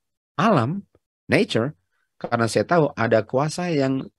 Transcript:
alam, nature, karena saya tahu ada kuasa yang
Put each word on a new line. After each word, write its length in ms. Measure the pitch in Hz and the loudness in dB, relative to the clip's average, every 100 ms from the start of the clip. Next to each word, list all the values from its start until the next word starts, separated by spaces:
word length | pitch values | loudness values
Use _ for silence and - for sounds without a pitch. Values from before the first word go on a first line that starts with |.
| _ _ _ - | _ _ _ -2
alam, 400 | 214 165 117 202 - _ _ _ - | 2 2 0 -6 -12 _ _ _ 0
nature, 480 | 151 - 113 127 - _ _ _ _ | 0 2 0 -2 -6 _ _ _ _
karena 320 | - 117 117 | -4 -2 0
saya 160 | 110 | 0
tahu 260 | 101 170 143 - | 2 2 2 0
ada 240 | 113 113 | 2 2
kuasa 460 | 107 127 156 - 180 | 2 -2 -2 -4 -4
yang 340 | 151 135 135 - | -2 -2 -2 -6